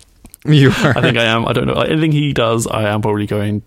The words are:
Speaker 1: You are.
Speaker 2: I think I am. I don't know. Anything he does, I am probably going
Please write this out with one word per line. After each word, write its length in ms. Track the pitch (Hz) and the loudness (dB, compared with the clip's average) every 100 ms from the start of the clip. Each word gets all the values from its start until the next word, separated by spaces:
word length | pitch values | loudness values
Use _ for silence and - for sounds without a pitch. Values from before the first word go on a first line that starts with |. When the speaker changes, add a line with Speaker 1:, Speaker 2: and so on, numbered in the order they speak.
| _ _ - - - | _ _ -20 -8 2
Speaker 1:
You 240 | 151 135 | 4 4
are. 280 | 110 165 127 | 4 0 0
Speaker 2:
I 40 | |
think 160 | 123 117 | 0 0
I 80 | 113 | 0
am. 200 | 113 117 | 0 0
I 60 | |
don't 160 | 120 127 | -2 -2
know. 60 | 135 | -2
Anything 320 | - 156 160 | -2 0 0
he 180 | 151 147 | 0 0
does, 340 | 127 113 117 110 | 0 0 0 -2
I 220 | 110 107 | -4 -2
am 140 | 107 | -2
probably 260 | 107 104 104 | -2 -2 -2
going 340 | 104 104 104 | -2 -2 -4